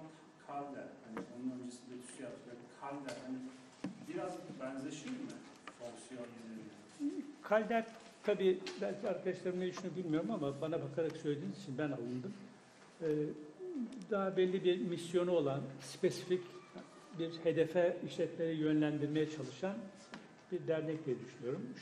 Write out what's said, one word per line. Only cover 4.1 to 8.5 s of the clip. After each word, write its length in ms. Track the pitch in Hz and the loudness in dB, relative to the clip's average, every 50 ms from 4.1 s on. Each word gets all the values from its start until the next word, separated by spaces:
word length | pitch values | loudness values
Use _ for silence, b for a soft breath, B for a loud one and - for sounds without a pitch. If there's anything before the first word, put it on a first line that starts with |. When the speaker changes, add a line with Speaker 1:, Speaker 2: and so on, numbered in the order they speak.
| 170 185 185 180 180 170 - - 131 131 | -4 -2 -2 -2 -4 -6 -8 -10 -10 -6
Speaker 1:
benzeşir 500 | 135 131 139 135 135 151 - - - 247 | -6 -6 -4 -4 -6 -6 -6 -6 -6 -6
mi 60 | 254 247 - - - - - - - - - - - - | -6 -6 -6 -8 -8 -10 -12 -16 -18 -16 -16 -16 -14 -10
fonksiyon 480 | - - 113 123 - - 131 120 120 117 117 | -10 -10 -10 -12 -12 -12 -10 -10 -8 -10 -10
yöneliği? 880 | 113 113 110 110 110 110 104 - - - - - - 285 285 381 349 - - - - - | -12 -12 -10 -10 -10 -10 -12 -14 -16 -18 -20 -6 -2 0 0 0 0 -4 -6 -10 -12 0
Speaker 2:
Kalder, 440 | - 208 220 220 196 233 226 220 - - - - - - - - | 4 4 4 6 4 2 2 2 0 -6 -14 -16 -18 -18 -2 2
tabii 360 | 208 208 185 190 185 | 4 4 6 8 6